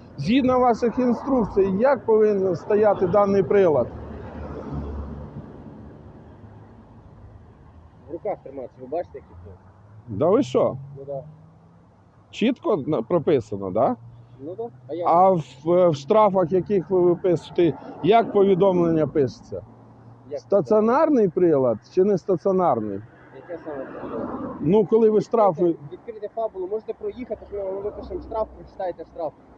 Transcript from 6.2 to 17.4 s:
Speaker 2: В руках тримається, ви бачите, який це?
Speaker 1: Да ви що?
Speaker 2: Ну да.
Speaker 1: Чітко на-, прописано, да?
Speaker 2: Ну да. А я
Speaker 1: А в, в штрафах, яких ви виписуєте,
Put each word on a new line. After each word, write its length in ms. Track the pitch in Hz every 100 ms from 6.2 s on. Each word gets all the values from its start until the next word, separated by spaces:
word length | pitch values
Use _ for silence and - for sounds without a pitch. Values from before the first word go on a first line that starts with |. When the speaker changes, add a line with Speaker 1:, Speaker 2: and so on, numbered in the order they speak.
| - - - - - - - - - - - - - - - - - - 131
Speaker 2:
В 40 |
руках 260 | 165 208 147
тримається, 340 | 135 135 120 127
ви 60 | 127
бачите, 320 | 160 185 131
який 180 | - -
це? 60 | - 92 - - - - 123
Speaker 1:
Да 180 | 101 160
ви 120 | 233
що? 340 | - 226 120 - - 139
Speaker 2:
Ну 60 | 139
да. 160 | 139 - - - - _ _ _ _ _ _ _
Speaker 1:
Чітко 460 | - 233 247 - 190 135
на-, 160 | 147
прописано, 680 | 117 175 180 139 - 98 98
да? 260 | 95 147 - - - - -
Speaker 2:
Ну 140 | 143 190
да. 100 | 233 - 123
А 60 |
я 120 | 165 147
Speaker 1:
А 240 | 170 190
в, 120 | 180 - -
в 300 | 156 175 180
штрафах, 580 | 143 - 214 208 190 160
яких 380 | 190 170 202 156
ви 100 | 185
виписуєте, 800 | 175 175 185 165